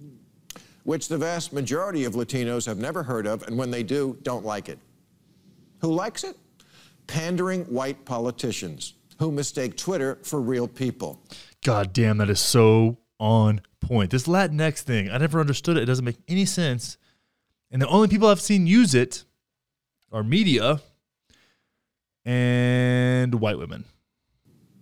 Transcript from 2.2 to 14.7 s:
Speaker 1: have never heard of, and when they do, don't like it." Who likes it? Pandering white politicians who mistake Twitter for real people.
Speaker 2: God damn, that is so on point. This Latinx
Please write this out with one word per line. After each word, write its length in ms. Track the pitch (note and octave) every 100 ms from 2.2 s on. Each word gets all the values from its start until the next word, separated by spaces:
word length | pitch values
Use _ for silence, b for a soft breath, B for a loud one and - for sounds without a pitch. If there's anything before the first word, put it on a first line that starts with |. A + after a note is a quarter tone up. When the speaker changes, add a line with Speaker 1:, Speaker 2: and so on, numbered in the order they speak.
| A#2 C3 A#2+ A#2+ A2+
Speaker 1:
have 120 | G2+
never 260 | C3 E3+
heard 220 | C3 A#2 G#2
of, 160 | A2
and 120 | - A#2
when 140 | B2
they 120 | A#2+
do, 360 | G#2+ C#3 C3+ -
don't 220 | C3 A#2+
like 240 | G#2 G#2 -
it." 100 | - _ _ _ _ _ _ _ _ _ _
Who 120 | E3
likes 300 | E3 A3 -
it? 120 | F#4+ - _ _ b b b b -
Pandering 580 | D#3 E3 F3+ F#3 F#3
white 400 | E3 B2 C3+ C#3
politicians 920 | - A#2+ A#2+ A#2+ B2 G2 F2+ D2 - - _ -
who 120 | D#3
mistake 440 | C#3+ C#3 D3 B2+ -
Twitter 420 | - F#3 C3+ -
for 180 | - D3
real 280 | A#2+ B2 A#2+
people. 540 | - B2+ - D#2 C#2+ - B B B
Speaker 2:
God 280 | - G#2 G2
damn, 260 | G#2+ A2 G#2
that 100 | G#2
is 120 | G2
so 580 | - A#2+ A2 A2 A2+ A#2+ _ -
on 440 | G#2+ A2+ G#2+ G#2 - _
point. 300 | - A#2 F#2
This 140 | B2+
Latinx 560 | D#3 F#3 F3+ D3+ D#3+